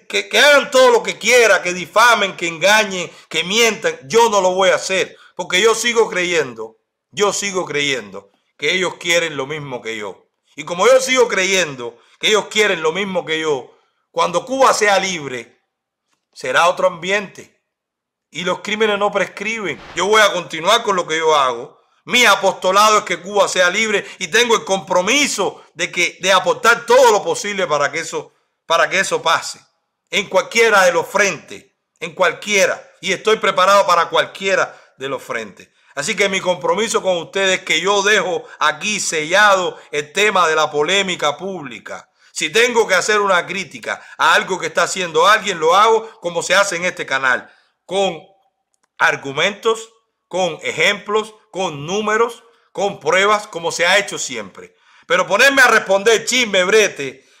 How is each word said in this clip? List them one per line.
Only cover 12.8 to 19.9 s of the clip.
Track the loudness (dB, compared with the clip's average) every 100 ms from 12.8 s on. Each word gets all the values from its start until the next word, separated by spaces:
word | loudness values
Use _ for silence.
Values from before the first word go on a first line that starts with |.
lo | -2
mismo | -4 -4 -6
que | -4 -4
yo, | -2 -4 -6 _ _ _ _
cuando | -4 -2 -2 -4
Cuba | 2 2
sea | 4 2 2
libre, | 0 -4 -8 -10 -14 _ _ _ _ _ _ _ _
será | -12 -2 2 2
otro | 2 0
ambiente. | -2 -4 -4 -4 -14 -20 _ _ _ _ _ _ _ _
Y | -8
los | -4 -4
crímenes | -4 -2 0 0
no | 0
prescriben. | -2 -4 -6 -8 -6 -8 -10 -10